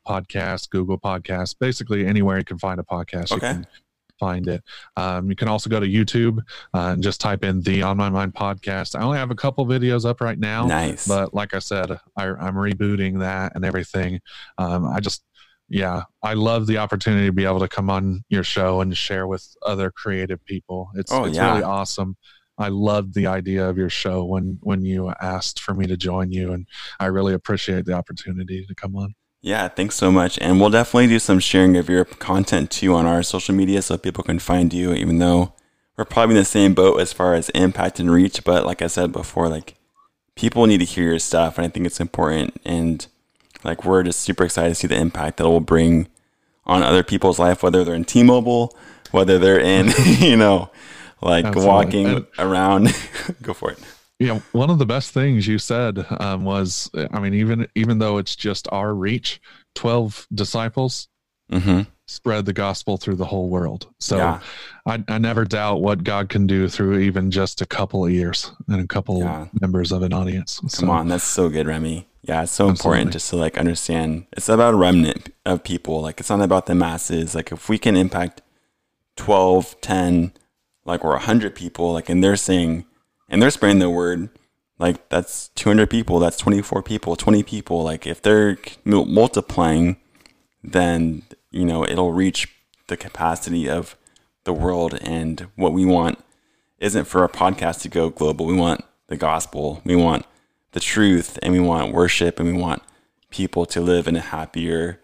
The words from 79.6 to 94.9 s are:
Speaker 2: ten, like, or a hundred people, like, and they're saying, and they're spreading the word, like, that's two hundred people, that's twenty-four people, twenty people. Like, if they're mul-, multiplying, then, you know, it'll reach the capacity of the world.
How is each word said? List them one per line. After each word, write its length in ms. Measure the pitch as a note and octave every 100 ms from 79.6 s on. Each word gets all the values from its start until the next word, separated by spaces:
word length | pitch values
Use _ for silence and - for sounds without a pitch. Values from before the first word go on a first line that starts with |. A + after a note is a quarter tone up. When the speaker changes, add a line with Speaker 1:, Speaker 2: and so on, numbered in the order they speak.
| F2+ -
Speaker 2:
ten, 520 | - F#2+ F2+ F2 F2 - _ _ _ _
like, 200 | - F2
or 100 | D#2+
a 60 | C2
hundred 340 | A2 A#2 G#2
people, 380 | - F2 - F2
like, 160 | E2 -
and 140 | F2+
they're 140 | F#2+ G2+
saying, 480 | - F2+ E2 E2 - _ _ _ _
and 120 | G2+
they're 80 | C3
spreading 280 | - G2+ G2
the 120 | F2+
word, 380 | F2 F2 F2 G#2 - _ _ _ -
like, 300 | F2 E2+ _
that's 400 | E2 - - -
two 180 | - G#2+
hundred 200 | G#2+ G#2
people, 280 | A#2 A2 E2+
that's 180 | E2+ -
twenty-four 460 | G2 G2+ - F#2+
people, 340 | - G#2+ - E2+
twenty 260 | - G#2
people. 400 | - G#2+ - E2+
Like, 240 | D#2+ D#2+ -
if 160 | E2+
they're 360 | G#2 G#2+ G#2 F#2 - -
mul-, 220 | - G2+ -
multiplying, 880 | G2+ A#2+ G2+ - - E2 D#2 F2 F#2 _ _ _ _ _ _
then, 600 | - F#2 F2 E2+ E2 D#2 - - _
you 140 | F#2
know, 200 | F2 D#2+
it'll 280 | - F2+ F2
reach 360 | F2 F#2+ - - _ _ _ -
the 80 | F2
capacity 720 | - - E2 E2 F2 E2+ C#2
of 280 | E2 E2 - _ _ _ _
the 80 | F#2+
world. 460 | D#2+ F2 F2 E2